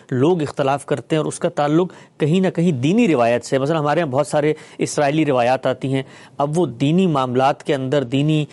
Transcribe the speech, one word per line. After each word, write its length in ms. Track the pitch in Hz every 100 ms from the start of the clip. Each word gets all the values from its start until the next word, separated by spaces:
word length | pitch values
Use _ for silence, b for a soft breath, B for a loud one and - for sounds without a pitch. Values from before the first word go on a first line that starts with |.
| B
لوگ 300 | 127 147 180
اختلاف 440 | 143 - 139 139 -
کرتے 300 | 143 - 156
ہیں 20 |
اور 80 | 151
اس 140 | -
کا 100 | 175
تعلق 440 | 165 147 156 180 B B -
کہیں 220 | 151 180
نہ 80 | 185 -
کہیں 160 | 170
دینی 360 | 135 135 208 240
روایت 380 | 143 117 120 -
سے، 120 | 135
مثلاً 220 | 139 165
ہمارے 200 | 147 151
یہاں 100 | 160
بہت 180 | 131 147
سارے 260 | 151 151 151 B B
اسرائیلی 480 | 151 - 143 151 147
روایات 400 | 127 120 127 135
آتی 280 | 127 139
ہیں، 100 | 135 131 B B -
اب 220 | 147 156
وہ 60 | 170
دینی 420 | 117 139 170 190
معاملات 560 | 143 131 123 131 147
کے 120 | - 143
اندر، 280 | 131 143
دینی 420 | 123 135 151 156 147